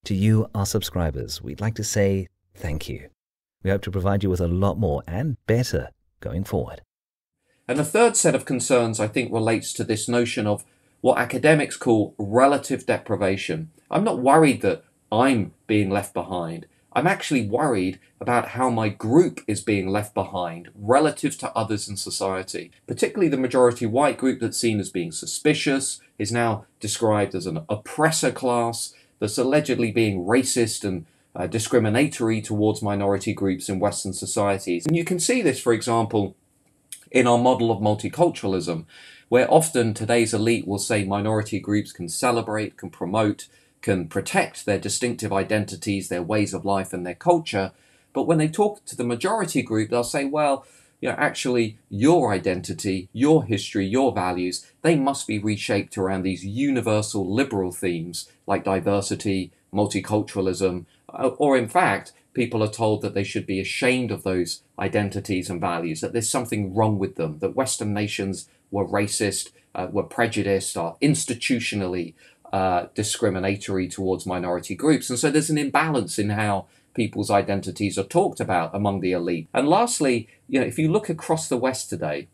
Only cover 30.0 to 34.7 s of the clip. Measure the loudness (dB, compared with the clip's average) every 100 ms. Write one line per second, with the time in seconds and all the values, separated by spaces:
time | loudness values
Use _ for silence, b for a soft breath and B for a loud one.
30 | 2 0 2 2 2 0 0 -2 -4 -6
31 | -8 b b -8 -4 -4 2 2 4 2
32 | 0 0 0 0 -2 0 2 0 -2 0
33 | 0 0 -2 -2 -2 -2 -4 -2 0 -2
34 | -8 -8 -4 0 0 0 -2